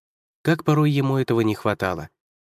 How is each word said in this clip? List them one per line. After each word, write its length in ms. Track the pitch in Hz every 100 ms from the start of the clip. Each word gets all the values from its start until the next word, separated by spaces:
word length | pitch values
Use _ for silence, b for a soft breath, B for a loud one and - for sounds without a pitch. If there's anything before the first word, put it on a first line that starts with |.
| _ _ _ _
Как 220 | - 160
порой 260 | - 151 151
ему 280 | 143 135 135
этого 240 | 127 117
не 120 | 110
хватало, 560 | 104 110 101 95 85 78 _ _ _